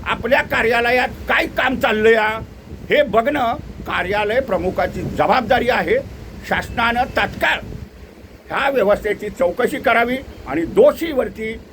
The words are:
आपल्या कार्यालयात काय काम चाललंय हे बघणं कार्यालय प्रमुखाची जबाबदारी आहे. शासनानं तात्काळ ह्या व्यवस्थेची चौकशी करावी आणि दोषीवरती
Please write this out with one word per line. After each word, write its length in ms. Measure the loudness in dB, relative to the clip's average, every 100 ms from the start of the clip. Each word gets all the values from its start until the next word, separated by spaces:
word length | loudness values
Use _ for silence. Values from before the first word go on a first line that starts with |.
आपल्या 380 | -6 -4 2 2
कार्यालयात 680 | 2 0 2 2 2 2 0
काय 380 | -4 -2 0 0
काम 340 | 0 0 2
चाललंय 380 | 0 4 4 6 2 -2 -10 -16 -16 -10 0
हे 120 | 2
बघणं 520 | 4 2 2 0 -2 -4 -8 -12 -6
कार्यालय 540 | -4 -2 -2 0 0
प्रमुखाची 600 | 0 -2 -2 -2 -4 -4
जबाबदारी 680 | -6 0 2 2 4 2 2
आहे. 300 | 0 2 0 -2 -14 -16 -12 -4
शासनानं 560 | -4 -2 0 0 2 0 0
तात्काळ 420 | -2 0 0 -2 -4 -14 -14 -18 -20 -20 -20 -20 -6
ह्या 220 | -2 0
व्यवस्थेची 580 | 2 2 2 0 -4 -6
चौकशी 480 | -2 -2 0 -2 0
करावी 400 | 2 2 2 -2 -6 -14 -6
आणि 160 | -4
दोषीवरती 1000 | 0 6 6 6 -2 -2 -2 -4 -8 -8 -14